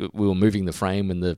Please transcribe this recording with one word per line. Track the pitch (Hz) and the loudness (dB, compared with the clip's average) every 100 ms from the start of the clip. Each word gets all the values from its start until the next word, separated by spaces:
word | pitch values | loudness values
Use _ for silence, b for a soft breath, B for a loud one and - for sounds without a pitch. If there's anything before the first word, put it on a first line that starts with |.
| 95 | -6
we | 104 101 | 0 0
were | 92 | 4
moving | 107 98 | 4 2
the | 90 | -2
frame | - 95 101 98 | -2 -2 0 -2
and | 90 | -2
the | 90 | -2